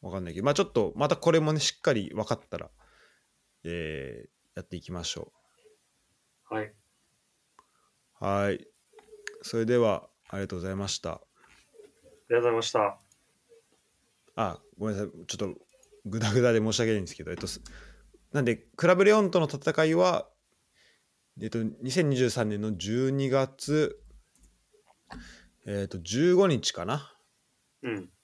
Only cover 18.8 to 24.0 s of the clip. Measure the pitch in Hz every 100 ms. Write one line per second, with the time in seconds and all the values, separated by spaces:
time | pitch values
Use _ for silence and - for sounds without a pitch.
18.8 | 175 180 196 214 202 180 156 143 160 160
19.8 | 160 165 180 170 - _ _ _ _ _
20.8 | _ _ _ _ _ - 110 117 110 110
21.8 | 123 151 156 131 127 123 107 104 107 98
22.8 | 95 117 135 139 135 135 135 - - 151
23.8 | 151 -